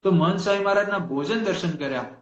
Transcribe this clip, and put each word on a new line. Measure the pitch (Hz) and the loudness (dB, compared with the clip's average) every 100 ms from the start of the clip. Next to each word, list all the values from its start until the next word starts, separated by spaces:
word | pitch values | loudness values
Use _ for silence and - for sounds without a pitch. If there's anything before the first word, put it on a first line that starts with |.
તો | 196 | 4
મહંત | 175 165 190 | 4 4 2
સ્વામી | 202 202 | 0 0
મહારાજના | 196 202 196 202 | 2 2 0 -2
ભોજન | 170 135 147 220 | -2 -4 -2 -2
દર્શન | 214 175 175 | -2 -2 -2
કર્યા | 151 139 127 117 - | -4 -4 -6 -8 -14